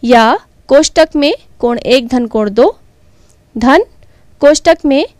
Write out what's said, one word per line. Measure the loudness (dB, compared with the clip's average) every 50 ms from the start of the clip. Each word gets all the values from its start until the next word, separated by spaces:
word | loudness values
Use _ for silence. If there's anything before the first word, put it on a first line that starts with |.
| 0
या | 2 2 2 2 2 0 -2 _ _ _ _ _ _
कोष्टक | 2 2 2 2 0 0 0 0 _
में | -4 -2 -2 -4 -4 -10 -20 -16 -6
कोण | -6 -4 -4 -4
एक | -4 -2 -2 -2 -2 -2
धन | -4 -4 -4 -4
कोण | -4 -4 -4 -4
दो | 0 0 0 0 0 _ _ _ _ _ _ _ _ _ _ _ _ _ _ _ _
धन | -4 0 0 2 2 0 _ _ -20 -20 -20 _ _ _ _ -12 _
कोष्टक | 2 2 2 2 0 -2 -2 0 _
में | -2 -2 -2 -2 -4 _ _